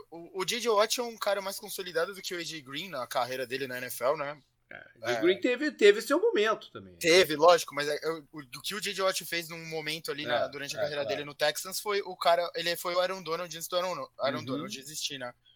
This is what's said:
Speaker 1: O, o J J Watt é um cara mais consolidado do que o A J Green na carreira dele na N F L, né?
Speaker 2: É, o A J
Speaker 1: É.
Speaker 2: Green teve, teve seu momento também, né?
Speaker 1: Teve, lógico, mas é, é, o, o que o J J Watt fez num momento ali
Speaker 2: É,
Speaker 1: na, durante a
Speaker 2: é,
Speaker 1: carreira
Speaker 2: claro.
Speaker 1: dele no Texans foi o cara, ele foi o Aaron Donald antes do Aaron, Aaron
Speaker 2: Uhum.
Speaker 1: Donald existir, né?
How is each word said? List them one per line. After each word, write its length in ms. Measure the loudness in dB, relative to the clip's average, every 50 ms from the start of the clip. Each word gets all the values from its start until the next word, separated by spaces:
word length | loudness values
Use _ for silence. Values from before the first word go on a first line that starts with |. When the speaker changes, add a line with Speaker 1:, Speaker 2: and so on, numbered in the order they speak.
| -6 -8
Speaker 1:
O, 320 | -14 -16 -16 -10 -6 -4
o 40 | -2
J 140 | -2 -2 0
J 100 | 2 4 4
Watt 240 | 6 6 4 2 -2
é 40 | -2
um 140 | -6 -6 -4
cara 240 | 0 0 0 0
mais 160 | -2 -4 -8 -8
consolidado 560 | -10 -10 -10 -8 -8 -4 0 0 0 0 -4
do 80 | -8
que 120 | -8 -8 -6
o 40 | -6
A 60 | -6
J 180 | -8 -8 -10
Green 280 | -12 -10 -10 -10 -8 -8
na 180 | -6 -8 -8 -2
carreira 380 | 0 0 0 0 -2 -4 -4 -4
dele 180 | -4 -4 -4
na 120 | -4 -6 -6
N 100 | -6 -8
F 160 | -6 -2 0
L, 140 | 0 0 0
né? 200 | -2 -6 -8 -12 _ _ _ _ _ _
Speaker 2:
É, 60 | -18 -18 -18 -20 -18 -8
o 60 | -4
A 20 | -2
J 100 | 0 2
Speaker 1:
É. 40 |
Speaker 2:
Green 180 | 4 2 2 2
teve, 320 | 2 0 0 0 -2 -4
teve 300 | 2 8 8 8 8 8
seu 180 | 4 2 2 4
momento 500 | 4 4 4 4 4 2 2 -2 -4 -12
também, 200 | -16 -16 -16 -16
né? 80 | -12 -2
Speaker 1:
Teve, 380 | 4 6 8 8 8 6 4 6
lógico, 360 | 8 8 8 8 4 -2 -4
mas 140 | -4 -2 -2
é, 80 | -2
é, 140 | -2 -2 -4
o, 300 | -4 -4 -8 -12 -14 -14
o 220 | -14 -14 -16 -10
que 140 | -8 -6 -6
o 60 | -4
J 120 | -4 -4 -2
J 100 | 0 0
Watt 200 | 0 0 0 -4
fez 240 | -4 -4 -6 -4 -6
num 180 | -10 -12 -10 -6
momento 420 | -6 -6 -4 -4 -6 -6 -4 -6
ali 140 | -6 -6 -2
Speaker 2:
É, 20 | -2
Speaker 1:
na, 200 | 0 0 0 -2
durante 280 | -4 -8 -8 -8 -4
a 40 | -4
Speaker 2:
é, 20 |
Speaker 1:
carreira 220 | -4 -2 -2 -4 -2
Speaker 2:
claro. 120 | -2 -4 -4
Speaker 1:
dele 80 | -6
no 80 | -8 -2
Texans 460 | 0 0 0 2 0 -6 -6 -8 -6
foi 220 | -4 -2 -2 -2
o 160 | -2 -4 -8 2
cara, 340 | 4 6 6 6 4 0 -4
ele 200 | -2 -2 0 -2
foi 180 | -2 -2 0 0
o 60 | 2
Aaron 240 | 2 0 -2 -6 -4
Donald 320 | -6 -4 -4 -4 -8 -8
antes 140 | -10 -8 -4
do 80 | -2 -2
Aaron, 280 | 0 -2 -4 -4 -8 -10 _ -4
Aaron 200 | -2 -2 -2 -2
Speaker 2:
Uhum. 60 | -4
Speaker 1:
Donald 320 | -4 -6 -6 -6 -8 -10 -12
existir, 400 | -12 -12 -10 -8 -6 -6 -6 -8
né? 160 | -10 -10 -12 _ _ _ _